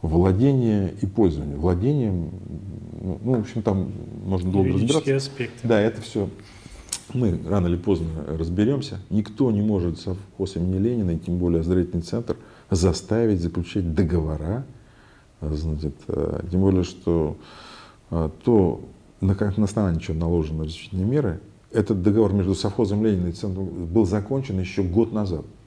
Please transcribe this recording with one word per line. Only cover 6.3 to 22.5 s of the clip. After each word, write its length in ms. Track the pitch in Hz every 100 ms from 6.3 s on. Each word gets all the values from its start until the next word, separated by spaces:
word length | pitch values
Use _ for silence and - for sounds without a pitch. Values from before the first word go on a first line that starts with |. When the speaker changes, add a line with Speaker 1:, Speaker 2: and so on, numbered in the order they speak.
| - - - - - - - -
Speaker 1:
Мы 260 | 127 117 85 -
рано 200 | 101 87
или 80 | 87
поздно 320 | 87 90 82 80 73
разберемся. 720 | 80 82 87 107 139 - 95 -
Никто 400 | 104 104 - 135
не 100 | 104
может 380 | 104 101 87 78
совхоз 560 | - 92 98 - 95 85
имени 240 | 90 92
Ленина, 320 | 107 123 95
и 80 | 82
тем 180 | 82 87
более 220 | 87 82
оздоровительный 400 | 80 92 87 87
центр, 320 | 82 117 117 - - - -
заставить 680 | 92 90 80 - 107 117 98
заключать 520 | 85 85 85 107 87
договора. 720 | 78 85 87 78 78 80 113 139 - - - - - _ _
Значит, 520 | 78 76 80 76 78 - -
э, 360 | - 78 76 -
тем 120 | 90
более, 220 | 98 92
что, 520 | 87 - - 82 78 87 - - - - - - -
э, 200 | 82 80 -
то, 380 | - 117 90 53 - - - -
на 140 | 95 95
ка-, 180 | 104 95
на 100 | 101
основании 340 | 107 101 82
чего 180 | - 80
наложены 460 | 82 85 76 80
обеспечительные 420 | 80 80 - 92 95
меры, 340 | 139 127 85 - - _
этот 300 | 117 107 104
договор 320 | 92 104 104
между 220 | 101 92